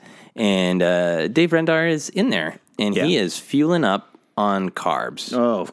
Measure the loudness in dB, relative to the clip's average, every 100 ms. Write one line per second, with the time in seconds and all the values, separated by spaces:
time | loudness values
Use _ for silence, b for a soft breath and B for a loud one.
0 | B B B -2 0 2 2 2 2 2
1 | 2 0 0 0 2 2 2 0 0 -2
2 | -4 -2 0 0 -4 -8 _ -4 -2 0
3 | 2 2 0 -4 -2 0 2 2 2 0
4 | -4 -20 _ -2 0 0 -2 -4 -2 -2
5 | -4 -8 -6 -2 0 0 -4